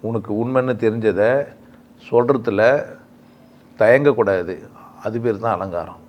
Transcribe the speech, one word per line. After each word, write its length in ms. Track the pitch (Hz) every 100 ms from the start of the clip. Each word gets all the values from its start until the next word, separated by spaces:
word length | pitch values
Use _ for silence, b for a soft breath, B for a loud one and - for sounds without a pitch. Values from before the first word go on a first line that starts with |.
| 113
உனக்கு 220 | 113 101 107
உண்மைன்னு 320 | 117 131 127 120
தெரிஞ்சதை 480 | 113 113 110 92 107 135 143 - B B _ _ -
சொல்றதுல 540 | 117 120 135 113 101 113 143 - - - _ _ _ _ _ _ -
தயங்கக்கூடாது. 760 | 110 127 143 120 104 95 87 87 - - - -
அது 120 | - 113
பேர் 180 | 117 101
தான் 120 | 113 95
அலங்காரம். 440 | 95 85 78 -